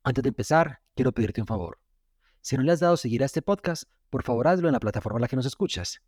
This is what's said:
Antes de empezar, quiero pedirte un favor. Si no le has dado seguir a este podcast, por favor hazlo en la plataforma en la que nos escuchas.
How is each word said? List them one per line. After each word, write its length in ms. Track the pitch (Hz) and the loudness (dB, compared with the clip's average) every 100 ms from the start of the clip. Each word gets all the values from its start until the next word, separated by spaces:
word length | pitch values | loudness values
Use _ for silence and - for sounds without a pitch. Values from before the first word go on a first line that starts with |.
Antes 220 | - 123 | 0 0
de 60 | 131 | -2
empezar, 500 | - 113 156 170 - _ | -4 2 2 2 -4 _
quiero 160 | - 127 | 0 0
pedirte 280 | 120 107 110 | 2 -2 -2
un 60 | |
favor. 320 | 104 107 85 - _ _ _ _ _ _ | -4 -4 -6 -12 _ _ _ _ _ _
Si 160 | - 131 | -4 0
no 60 | |
le 80 | 139 | 2
has 80 | 170 | 4
dado 180 | 175 175 | 4 2
seguir 240 | 120 117 | 2 0
a 60 | 139 | 0
este 160 | 160 | -2
podcast, 400 | - 202 - 165 - _ _ | 0 -2 -2 -6 -10 _ _
por 140 | 135 | -6
favor 240 | - 117 143 | -2 2 4
hazlo 200 | 185 170 | 4 2
en 60 | |
la 60 | 127 | 2
plataforma 400 | 107 104 - 113 | 0 -2 -4 -2
en 20 | |
la 60 | 120 | -2
que 80 | |
nos 100 | 131 | 0
escuchas. 560 | 131 - 190 - 87 - | -2 -2 -4 -4 -8 -10